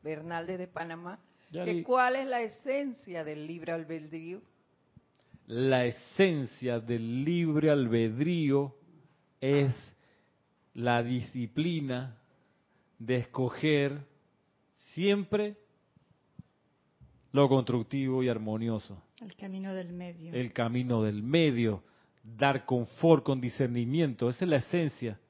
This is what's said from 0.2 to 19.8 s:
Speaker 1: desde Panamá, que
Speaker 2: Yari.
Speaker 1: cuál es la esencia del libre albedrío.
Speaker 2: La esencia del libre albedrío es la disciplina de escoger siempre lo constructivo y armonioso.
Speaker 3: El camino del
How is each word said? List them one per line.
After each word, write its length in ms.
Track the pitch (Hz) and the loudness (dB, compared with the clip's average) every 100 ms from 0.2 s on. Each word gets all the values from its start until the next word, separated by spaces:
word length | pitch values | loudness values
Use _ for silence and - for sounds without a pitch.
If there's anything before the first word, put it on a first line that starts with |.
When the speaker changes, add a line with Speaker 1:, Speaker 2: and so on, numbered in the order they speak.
| 160 170 170 | -8 -8 -6
Speaker 1:
desde 180 | 185 180 | -8 -10
Panamá, 540 | - 170 165 175 196 _ _ _ | -10 -10 -10 -12 -16 _ _ _
que 60 | 160 | -6
Speaker 2:
Yari. 240 | 180 175 | -4 -4
Speaker 1:
cuál 320 | 165 254 254 262 | 0 2 2 0
es 100 | 269 | -2
la 140 | 247 | -4
esencia 800 | 226 - 277 277 285 226 - 170 | -4 -8 -6 -4 -4 -10 -10 -8
del 240 | 156 151 151 | -8 -8 -10
libre 240 | 170 165 | -10 -6
albedrío. 720 | 165 156 160 156 160 165 190 _ _ _ _ _ - _ _ _ - - | -6 -6 -10 -10 -14 -12 -14 _ _ _ _ _ -20 _ _ _ -20 -8
Speaker 2:
La 380 | 117 131 131 | 0 2 4
esencia 960 | 123 120 - - 196 156 127 - 127 120 | 2 -4 -8 4 4 4 -4 -4 -4 -2
del 440 | 113 117 113 123 | -2 -2 -2 -2
libre 460 | 147 175 165 151 156 | 0 2 2 4 4
albedrío 1040 | 143 120 117 113 113 156 175 147 139 139 - _ - _ _ _ _ | 4 4 4 2 0 0 2 2 2 0 -8 _ -20 _ _ _ _
es 320 | 135 143 139 120 - _ _ _ _ _ _ _ _ | 2 4 4 0 -10 _ _ _ _ _ _ _ _
la 280 | - 120 120 | -4 2 2
disciplina 1120 | 120 127 110 127 117 - 165 165 139 123 131 113 _ _ _ _ _ _ _ _ | 2 -4 -4 -8 -6 -2 -2 -2 -4 -6 -8 -14 _ _ _ _ _ _ _ _
de 180 | 117 127 | -2 -2
escoger 880 | 117 - 123 - 156 147 139 143 143 _ _ _ _ _ _ _ - | 0 -2 -2 0 2 2 2 -4 -12 _ _ _ _ _ _ _ -14
siempre 640 | - 196 202 190 208 208 208 _ _ _ _ _ _ _ - - _ _ _ _ _ - _ _ | -2 2 2 0 -2 -2 -8 _ _ _ _ _ _ _ -20 -20 _ _ _ _ _ -20 _ _
lo 160 | 135 139 | 4 6
constructivo 720 | 135 123 120 110 139 135 127 | 4 2 -2 -2 -4 -2 0
y 60 | 127 | 0
armonioso. 720 | 113 107 110 117 110 - 92 _ - | -2 -4 -4 -2 -4 -8 -20 _ -20
Speaker 3:
El 140 | 220 - | -20 -16
camino 360 | 196 190 190 | -12 -10 -8
del 180 | 190 | -8